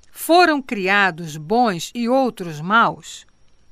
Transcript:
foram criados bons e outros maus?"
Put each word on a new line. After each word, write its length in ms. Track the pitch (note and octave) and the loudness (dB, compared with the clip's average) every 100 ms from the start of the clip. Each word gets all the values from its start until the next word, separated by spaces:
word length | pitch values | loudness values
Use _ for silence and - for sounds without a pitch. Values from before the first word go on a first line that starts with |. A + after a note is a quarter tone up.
| - | -20
foram 500 | - - E4+ F4 D4 | -10 2 4 4 2
criados 800 | - G#3+ F#3 G3+ F#3+ E3 E3+ D3+ | -4 -4 0 2 2 -2 -10 -12
bons 540 | D3+ A3+ A#3+ F3 - | -2 2 2 0 -6
e 160 | A#3+ A#3 | -4 0
outros 500 | C4 B3+ A3 F3 D3 | 2 0 -4 -10 -8
maus?" 680 | E3+ A3+ G3 - - - - _ _ _ _ | 0 2 2 -2 -12 -20 -20 _ _ _ _